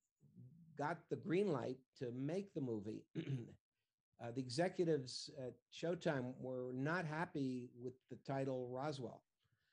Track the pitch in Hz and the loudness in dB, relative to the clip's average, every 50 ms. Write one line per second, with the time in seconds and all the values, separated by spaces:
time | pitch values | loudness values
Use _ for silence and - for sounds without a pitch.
0 | _ _ _ _ _ - - - 123 - - - - - - - 139 156 170 165 | _ _ _ _ _ -20 -20 -18 -18 -18 -18 -20 -20 -12 -4 -2 0 0 0 -2
1 | - - 143 113 113 - 160 190 208 196 151 120 113 123 131 - - _ _ - | -2 -4 -2 -2 2 4 6 6 6 6 4 4 2 0 -2 -4 -8 _ _ -6
2 | 131 120 120 127 135 147 170 196 196 196 - 160 135 123 113 107 98 110 110 104 | -4 -4 -2 0 0 0 0 0 -2 -2 -2 -2 0 0 0 0 -2 -2 -6 -6
3 | - _ - - - 139 135 120 110 98 101 - _ _ _ _ _ _ _ _ | -8 _ -4 -4 -2 0 -2 -2 -4 -6 -12 -18 _ _ _ _ _ _ _ _
4 | _ _ _ - 120 117 120 135 127 127 120 151 175 190 185 - 175 165 156 139 | _ _ _ -8 -6 -4 -2 -2 -2 0 2 2 2 2 4 2 4 4 4 4
5 | 131 123 - - - - - 147 127 123 120 - _ _ - - 165 165 185 175 | 2 -2 -6 -8 -8 -8 -8 -6 -6 -6 -8 -10 _ _ -8 -4 -2 0 0 2
6 | - 175 147 131 123 127 127 - 127 127 127 127 127 127 127 131 135 151 170 180 | 2 2 2 2 2 -2 -4 -4 -4 -4 -2 -2 -2 -2 0 0 2 2 2 2
7 | 170 147 151 160 180 180 - 151 135 131 127 123 123 127 123 120 123 127 - - | 2 0 0 0 0 0 0 0 0 0 0 -2 -6 -8 -10 -8 -8 -8 -8 -10
8 | _ - 127 - - - 139 135 135 135 131 127 123 123 127 127 139 156 139 131 | _ -14 -14 -8 -4 0 0 2 2 2 0 -2 -2 -2 -2 -2 -2 -2 -2 -2
9 | 120 104 95 92 _ _ _ _ _ _ _ _ _ _ | -4 -6 -8 -10 _ _ _ _ _ _ _ _ _ _